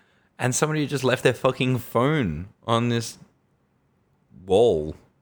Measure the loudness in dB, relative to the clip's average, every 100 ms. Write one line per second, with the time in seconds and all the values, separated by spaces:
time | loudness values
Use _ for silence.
0 | _ _ _ -6 -4 0 -2 -2 -4 -2
1 | 0 2 2 2 0 0 0 -2 -2 0
2 | 2 2 -2 -4 -10 _ -2 0 0 -2
3 | -4 -10 -20 _ _ _ _ _ _ _
4 | _ _ _ -16 0 4 4 2 -4 -10
5 | _ _